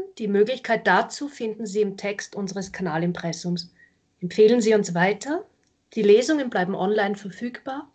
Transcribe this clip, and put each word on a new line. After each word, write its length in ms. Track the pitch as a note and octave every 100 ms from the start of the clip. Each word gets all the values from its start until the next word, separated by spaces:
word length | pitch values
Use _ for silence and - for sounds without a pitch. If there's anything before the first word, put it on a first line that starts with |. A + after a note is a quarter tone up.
| F#4+ -
Die 80 | G#3
Möglichkeit 580 | G3+ G#3+ B3+ - A3+
dazu 440 | G3+ F#3 A3+ - C#4+
finden 360 | - A3+ G#3+
Sie 180 | A3 G3
im 140 | G3+ G3
Text 380 | G3+ G#3 -
unseres 380 | G3+ F#3+ G3 F#3
Kanalimpressums. 1000 | - F#3 D#3 F3 F3 E3+ E3 F3 F3 - _ - _ _ -
Empfehlen 400 | F3 G3 A3 B3
Sie 140 | A3
uns 200 | G#3+ G3+
weiter. 520 | F3 F#3 G#3 C4+ E4 G#4 _ _ _ _
Die 80 | A3+
Lesungen 480 | G3+ G#3+ B3+ D4+ B3+
bleiben 240 | G#3 F3+
online 400 | G3 F#3+ G#3+ G3+
verfügbar. 760 | G#3 G3+ - A#3+ B3 - C4+ D#4